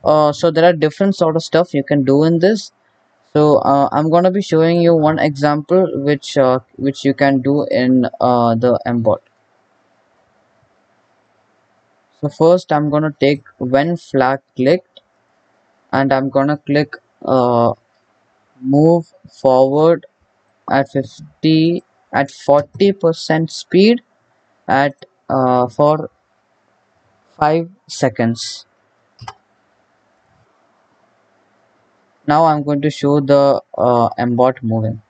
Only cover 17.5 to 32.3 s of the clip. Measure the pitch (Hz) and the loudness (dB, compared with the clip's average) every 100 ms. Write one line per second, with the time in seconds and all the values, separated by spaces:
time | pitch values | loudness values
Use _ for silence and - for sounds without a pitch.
17.5 | 120 117 - _ _ _ _ _ _ _ | 2 0 -2 _ _ _ _ _ _ _
18.5 | 127 131 143 156 170 165 _ - - 135 | _ -2 2 4 2 -2 _ -20 -4 0
19.5 | 127 135 143 160 170 - _ _ _ _ | 2 2 2 2 0 -4 _ _ _ _
20.5 | _ - 135 139 143 - - 151 _ 156 | _ -4 -2 -2 -6 -8 -14 -20 _ 0
21.5 | 160 160 175 _ _ _ - 139 - - | 0 0 -2 _ _ _ -4 -4 -6 0
22.5 | 143 143 - 196 196 165 160 - 160 160 | 0 0 -2 0 0 -4 -4 -4 -2 -2
23.5 | - - 180 208 240 _ _ _ _ _ | -8 -2 2 2 2 _ _ _ _ _
24.5 | _ - 131 143 139 - _ _ 135 127 | _ -4 -2 -2 -6 -20 _ _ -2 0
25.5 | 123 123 - 147 151 - _ _ _ _ | 0 -2 0 0 0 -6 _ _ _ _
26.5 | _ _ _ _ _ _ _ _ - 151 | _ _ _ _ _ _ _ _ -4 -2
27.5 | 165 170 190 _ - 135 110 117 117 - | 0 -4 _ _ -4 -4 -2 -4 -4 -10
28.5 | - - _ _ _ _ _ - - _ | -14 -20 _ _ _ _ _ -20 -20 _
29.5 | _ _ _ _ _ _ _ _ _ _ | _ _ _ _ _ _ _ _ _ _
30.5 | _ _ _ _ _ _ _ _ _ _ | _ _ _ _ _ _ _ _ _ _
31.5 | _ _ _ _ _ _ _ 147 | _ _ _ _ _ _ _ -2